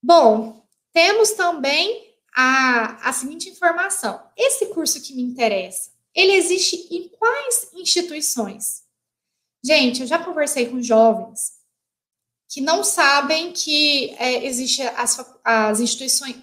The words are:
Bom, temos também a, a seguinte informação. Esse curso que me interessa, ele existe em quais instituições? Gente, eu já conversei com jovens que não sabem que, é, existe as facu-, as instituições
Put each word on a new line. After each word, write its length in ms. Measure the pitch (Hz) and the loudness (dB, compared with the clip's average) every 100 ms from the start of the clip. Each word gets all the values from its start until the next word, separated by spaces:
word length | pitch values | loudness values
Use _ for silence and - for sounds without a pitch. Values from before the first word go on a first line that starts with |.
Bom, 600 | 247 339 247 214 226 - _ _ _ | 8 8 8 4 -2 -14 _ _ _
temos 380 | 330 349 427 427 | 2 4 4 2
também 840 | - 349 330 269 294 381 466 - _ _ | 2 -2 0 -2 0 -2 -4 -12 _ _
a, 760 | - 254 262 262 240 220 226 - | 0 2 4 2 2 -2 -6 -6
a 20 | |
seguinte 380 | 254 262 320 359 | -6 -8 -10 -14
informação. 720 | - 349 339 392 - 226 - - - | -2 0 0 -4 -4 -6 -8 -14 -2
Esse 300 | 523 - - | -2 0 -4
curso 340 | - 311 277 | -4 -4 -4
que 140 | - 262 | -8 -8
me 80 | |
interessa, 680 | 247 247 233 196 180 - - _ _ | -8 -2 -2 -2 -6 -12 -14 _ _
ele 200 | - 381 | 0 4
existe 540 | 392 349 370 - 339 - | 4 2 0 -2 -4 -8
em 180 | 339 - | -12 -12
quais 600 | _ 466 554 539 480 - | _ -2 -2 -2 -4 -6
instituições? 1080 | 349 339 349 349 302 302 - 202 190 - - _ _ _ _ _ _ _ _ | -10 -2 -2 -2 -6 -6 -4 -6 -8 -10 -10 _ _ _ _ _ _ _ _
Gente, 380 | 247 302 254 247 | 0 2 2 -2
eu 60 | 254 | -2
já 100 | 330 | -4
conversei 500 | 359 311 285 277 240 | -4 -4 -2 -2 -4
com 140 | 254 | -4
jovens 720 | 226 220 226 220 190 - - - _ _ _ _ _ _ _ _ _ | 0 4 6 4 -6 -10 -10 -12 _ _ _ _ _ _ _ _ _
que 120 | - | -6
não 220 | 277 349 | 0 2
sabem 680 | - - 285 285 285 311 349 | 2 2 4 4 2 -2 -2
que, 580 | - - 294 294 285 254 - | -8 -2 2 2 0 -2 -4
é, 260 | 254 247 247 | -2 -2 -4
existe 360 | 247 254 - | -6 -4 -2
as 340 | 254 - 240 - | -4 -4 -2 -4
facu-, 240 | 254 _ | -6 _
as 360 | - 226 214 214 | 0 2 2 0
instituições 560 | 233 - 262 - 269 247 | -2 -4 -2 -4 -4 -14